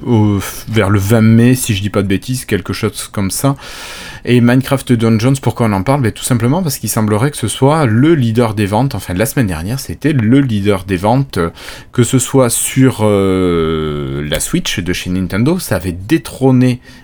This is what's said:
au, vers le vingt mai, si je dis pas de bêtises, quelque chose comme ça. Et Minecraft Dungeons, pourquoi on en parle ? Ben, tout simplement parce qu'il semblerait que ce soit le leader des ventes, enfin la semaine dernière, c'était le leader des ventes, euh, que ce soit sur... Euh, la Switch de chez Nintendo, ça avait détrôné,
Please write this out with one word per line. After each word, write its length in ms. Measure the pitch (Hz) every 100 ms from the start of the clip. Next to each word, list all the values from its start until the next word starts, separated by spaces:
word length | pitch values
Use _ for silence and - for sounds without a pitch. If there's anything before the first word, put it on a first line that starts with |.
au, 360 | - 117 107 101 - - -
vers 180 | 110 95
le 100 | 101
vingt 220 | 98 117
mai, 340 | 110 113 120
si 200 | 131 -
je 80 | 98
dis 80 | 101
pas 120 | 101
de 60 | 98
bêtises, 380 | 95 - 127 -
quelque 260 | 101 -
chose 360 | 98 107 - -
comme 220 | - 95
ça. 260 | - 135 139 - - - - - -
Et 160 | - 123
Minecraft 540 | 120 127 127 135 -
Dungeons, 400 | 120 113 113 120 139
pourquoi 240 | 120 - 117
on 60 |
en 100 | 98
parle ? 180 | 92 143
Ben, 120 | 113
tout 120 | -
simplement 380 | - 120 117 160
parce 160 | 170 135
qu'il 100 | 107
semblerait 420 | 117 107 104 139
que 60 | -
ce 100 | 110
soit 380 | - 135 160
le 300 | 135 110 147
leader 400 | 165 117 110 117
des 120 | 104 98
ventes, 280 | 104 135
enfin 180 | 98 -
la 140 | 90 117
semaine 200 | - 107
dernière, 320 | 80 90 131
c'était 340 | - 82 143
le 260 | 143 107 135
leader 440 | 135 107 101 95
des 120 | 90 92
ventes, 400 | 104 127 135 98
euh, 140 | 85 - - - -
que 120 | -
ce 140 | 117 131
soit 300 | - 135 123
sur... 520 | - - 135 131 107
Euh, 640 | 107 101 98 92 90 85 80
la 720 | 80 78 73 67 69 73 76
Switch 400 | - 170 - -
de 140 | 90
chez 180 | 87 92
Nintendo, 480 | 90 90 95 127 185
ça 160 | -
avait 160 | 95 92
détrôné, 880 | 87 101 165 - - 131 127 127 120 - -